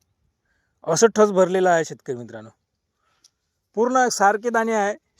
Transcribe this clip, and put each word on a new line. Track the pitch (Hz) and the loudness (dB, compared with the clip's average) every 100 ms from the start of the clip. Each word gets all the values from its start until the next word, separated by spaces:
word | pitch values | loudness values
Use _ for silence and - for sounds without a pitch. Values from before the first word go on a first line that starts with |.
| _ _ _ _ _ _ _ _ | _ _ _ _ _ _ _ _
असं | - 160 226 214 | -6 0 2 4
ठस | 214 | 2
भरलेलं | 185 185 185 185 | 2 2 2 2
आहे | 170 | 2
शेतकरी | 156 139 - 123 | -2 -8 -12 -12
मित्रांनो, | 117 113 107 - _ _ _ _ _ _ _ _ _ _ _ - | -12 -18 -20 -20 _ _ _ _ _ _ _ _ _ _ _ -4
पूर्ण | 233 262 247 | 0 2 0
सारखे | - 196 214 240 | 2 0 0 -2
दाणे | 233 226 | -2 -2
आहे, | 220 202 214 _ _ | -2 -2 -6 _ _